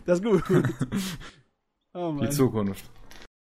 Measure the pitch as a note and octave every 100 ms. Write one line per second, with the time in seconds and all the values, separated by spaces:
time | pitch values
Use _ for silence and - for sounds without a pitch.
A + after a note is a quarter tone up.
0 | - F3 G#3+ F#3 - F#3 - - C3 G3+
1 | F#3+ E3+ - - _ _ _ _ _ F3+
2 | F3 D3 A#2 C#3+ C3 A2 G2+ F#2+ - -
3 | - - - _